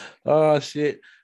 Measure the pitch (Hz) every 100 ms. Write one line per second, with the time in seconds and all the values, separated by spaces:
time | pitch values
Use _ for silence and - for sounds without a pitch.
0 | - - - 151 156 151 - 147 147 139
1 | - _